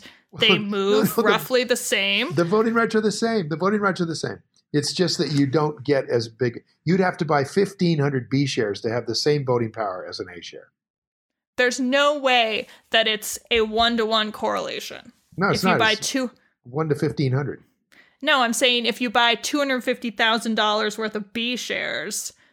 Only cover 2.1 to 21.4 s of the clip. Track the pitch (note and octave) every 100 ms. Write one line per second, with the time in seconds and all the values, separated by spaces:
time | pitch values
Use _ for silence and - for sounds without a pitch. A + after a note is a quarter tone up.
2.1 | G3+ B3+ C#3 E3+ G#3+ A3+ A#3 A3+ A3 G#3+
3.1 | G3 A3+ A3+ D#3 D#3 F#3 G#3 G3+ F3+ E3+
4.1 | D3+ B2+ F#2 _ _ _ D3 - - F3
5.1 | - C#3+ C#3+ C#3 D3+ D3+ D3+ A#2+ C#3 -
6.1 | B2 A#2 - B2 - - _ - F#3 F#3
7.1 | - D#3 D3 C3 - G3 - F3 D#3+ C#3
8.1 | C3+ A#2 C3+ C#3 - G#2+ G2 A#2 A#2 A#2
9.1 | A2 D3+ D3 B2+ B2 A2+ A2 G#2 F#2 E2
10.1 | F2+ F#2 F2 - - - _ _ _ _
11.1 | _ _ _ _ - B3 B3 B3+ C#4 C#4+
12.1 | D4 C4+ B3 A3+ G#3 - - _ A3+ A3
13.1 | G#3+ - - - A#3 A3 G#3+ A#3 A#3 A3
14.1 | A3 G#3+ G#3+ A3 G3+ D#3 B2+ - - -
15.1 | - _ - G3 D#3+ F#3 E3 A3 G#3+ -
16.1 | C4+ B3+ - _ _ B2 B2+ D#3+ C#3+ D#3
17.1 | - C3+ B2+ C#3 D2 _ _ _ _ _
18.1 | _ C#4 C#4+ A#3 A#3 B3+ A#3+ A#3 A3 B3
19.1 | A#3+ A#3 A3+ - D4 C#4 B3+ - B3 A#3+
20.1 | G#3 A3+ A3+ A3+ A3 G#3+ G#3+ G#3+ G#3 G#3+
21.1 | G#3 G#3 A#3